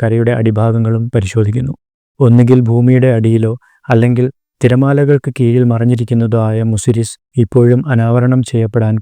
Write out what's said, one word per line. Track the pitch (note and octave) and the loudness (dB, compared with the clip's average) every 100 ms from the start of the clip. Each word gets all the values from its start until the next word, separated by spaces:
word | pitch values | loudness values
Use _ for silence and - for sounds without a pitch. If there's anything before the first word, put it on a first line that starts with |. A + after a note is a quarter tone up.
കരയുടെ | A2+ A2+ A#2 A#2+ | -2 0 0 0
അടിഭാഗങ്ങളും | A2+ G#2+ A2+ A2+ A2+ A2+ A#2 | -2 0 0 0 -2 -2 -2
പരിശോധിക്കുന്നു. | A2+ G2 A2+ G#2 A#2+ C3+ - _ _ _ - | -4 -2 -2 -2 -2 -6 -10 _ _ _ -2
ഒന്നുകിൽ | B2 A#2+ A#2+ B2+ A#2 | 2 4 4 2 2
ഭൂമിയുടെ | A#2+ B2 B2+ B2+ A2+ | 0 2 2 2 0
അടിയിലോ | A2+ A2+ A2 A#2+ _ _ - | 0 0 -2 -6 _ _ -2
അല്ലെങ്കിൽ | A2+ A#2+ B2 B2+ - _ - | 0 2 0 -2 -6 _ -2
തിരമാലകൾക്ക് | B2 B2+ C#3 C#3+ C#3+ C#3+ C3+ B2+ | 0 2 0 0 2 0 -2 -2
കീഴിൽ | A#2+ B2 A#2+ | 0 2 0
മറഞ്ഞിരിക്കുന്നതോ | A#2 A#2+ A#2+ A2+ A#2 A2+ A2+ A2 | 0 0 -2 -2 -2 0 0 -2
ആയ | A2 A2+ | -2 -2
മുസിരിസ് | G#2+ - A2+ A2+ - _ B2+ | -2 -2 -2 -4 -10 _ -4
ഇപ്പോഴും | A2 B2+ A#2+ B2 C#3 | 0 2 2 2 0
അനാവരണം | A#2+ A#2 B2 B2 B2+ B2 | 0 0 0 0 0 -2
ചെയ്യപ്പെടാൻ | A#2 A2 A#2 A2 A2 | -4 -2 -2 -2 -2